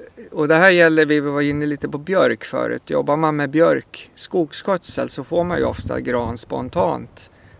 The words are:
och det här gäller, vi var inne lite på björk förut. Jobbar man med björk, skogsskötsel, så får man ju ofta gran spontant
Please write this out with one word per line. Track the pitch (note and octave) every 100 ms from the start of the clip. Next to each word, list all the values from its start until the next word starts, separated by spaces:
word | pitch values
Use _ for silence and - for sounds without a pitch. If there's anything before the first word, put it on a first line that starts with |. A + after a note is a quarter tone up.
| - - A3
och | - D3+
det | D#3+
här | F#3+
gäller, | F3 E3 D#3 D3+
vi | D3+
var | C#3+ C#3+
inne | C#3+ D3 D3
lite | C#3+ C#3+
på | C#3+
björk | D#3 F#3+ C3 A2
förut. | - C3 A#2+ B2 -
Jobbar | D3 C#3+ D3+
man | D#3 D3+
med | C#3+
björk, | D3+ E3 C#3 - - - -
skogsskötsel, | - F#3 D#3 - - F#3 - - B2
så | -
får | C3 E3+
man | F3 D#3
ju | B2
ofta | - - B2+
gran | B2+ B2 A#2 A#2+
spontant | - C3+ B2+ F3 F3+ B2+ A#2+ - - _ -